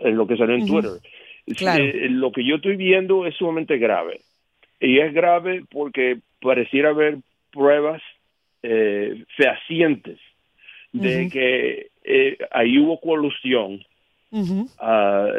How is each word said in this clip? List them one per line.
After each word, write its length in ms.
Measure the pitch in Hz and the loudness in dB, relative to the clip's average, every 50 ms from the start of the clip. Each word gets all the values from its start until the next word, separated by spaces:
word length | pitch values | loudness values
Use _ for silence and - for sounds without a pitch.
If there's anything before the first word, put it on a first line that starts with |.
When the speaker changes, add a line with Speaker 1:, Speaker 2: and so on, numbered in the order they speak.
| - | -2
Speaker 1:
en 140 | 117 110 | 0 2
lo 100 | 113 107 | 2 0
que 80 | - 120 | 0 0
salió 180 | 107 117 113 123 | 0 2 2 2
en 80 | 123 110 | 0 0
Speaker 2:
Ujú. 100 | 98 104 | 0 0
Speaker 1:
Twitter. 260 | 107 104 104 90 87 - - - - - - - - _ - 113 | 0 0 -2 -8 -10 -16 -20 -20 -20 -20 -20 -20 -20 _ -12 -8
Speaker 2:
Claro. 280 | - 185 185 170 151 139 | -4 -2 0 2 2 0
Speaker 1:
Eh, 240 | 139 - - - 127 | 0 -2 -4 -2 -2
lo 220 | 127 131 131 123 - | -2 0 -2 -2 -2
que 100 | 135 120 | -2 -2
yo 100 | 135 151 | 0 -2
estoy 200 | 156 - 196 202 | 0 0 -2 -2
viendo 500 | 190 190 185 185 190 190 185 190 190 180 | 0 2 2 2 2 4 2 0 0 0
es 100 | 165 151 | -2 -4
sumamente 420 | - 190 170 160 165 160 - 151 | -4 -4 -2 -2 -4 -2 -2 0
grave. 420 | 120 117 110 98 85 82 85 98 - - _ _ _ _ _ _ _ _ _ _ _ | 2 2 2 2 0 -2 -4 -8 -12 -18 _ _ _ _ _ _ _ _ _ _ _
Y 200 | - 131 127 139 | 0 2 4 4
es 140 | 151 156 143 | 2 2 0
grave 500 | 165 175 175 175 175 170 185 185 180 139 _ | 2 2 4 2 2 0 -4 -6 -8 -10 _
porque 480 | - 147 147 139 - 135 127 127 123 117 - _ _ _ | -10 -8 -8 -6 -4 -2 -2 -2 -2 -4 -8 _ _ _
pareciera 480 | - 131 131 123 - - - 135 143 151 | -2 0 0 0 0 0 0 2 2 2
haber 300 | 151 151 151 151 147 135 - _ _ _ _ _ | 2 2 0 0 0 -4 -10 _ _ _ _ _
pruebas, 500 | _ 143 139 143 147 147 147 151 160 156 - - - _ _ _ _ _ _ _ _ _ | _ 2 4 4 4 4 2 -2 -4 -6 -12 -20 -20 _ _ _ _ _ _ _ _ _
eh, 640 | - 117 113 110 110 104 101 101 104 107 101 113 - _ - | -4 0 2 2 2 2 0 -2 -2 -4 -6 -10 -14 _ 0
fehacientes 800 | - 139 127 127 - - - 165 165 170 156 139 - - - 85 - _ _ _ _ _ _ _ _ _ - - - - _ | 2 2 2 2 -2 -8 -6 0 0 2 2 0 -2 -6 -14 -18 -20 _ _ _ _ _ _ _ _ _ -20 -20 -20 -20 _
de 300 | - - 196 127 127 131 | -8 -4 -2 0 0 0
Speaker 2:
Ujú. 80 | 131 180 | -2 -2
Speaker 1:
que, 560 | - 135 131 127 127 123 123 127 120 - - - _ _ _ | -2 0 0 2 2 0 -2 -4 -4 -6 -12 -16 _ _ _
eh, 340 | - 139 135 135 135 - - - - | 0 2 2 2 2 -2 -6 -10 -4
ahí 260 | - 127 117 120 127 143 | -2 0 2 4 4 4
hubo 200 | 147 160 165 - | 4 2 0 -2
colusión, 840 | - 165 160 156 147 143 - - - 127 127 120 104 95 98 98 - _ _ _ _ _ _ _ _ _ | -2 -2 -2 -2 -2 -4 -6 -6 -4 -2 0 0 0 -2 -8 -12 -16 _ _ _ _ _ _ _ _ _
Speaker 2:
Ujú. 360 | 214 220 190 175 190 190 233 262 - _ | -6 -4 -4 -2 -2 -4 -4 -6 -10 _
Speaker 1:
ah, 520 | 110 113 117 107 101 101 101 98 101 104 104 | -2 0 2 2 2 2 0 0 0 0 -2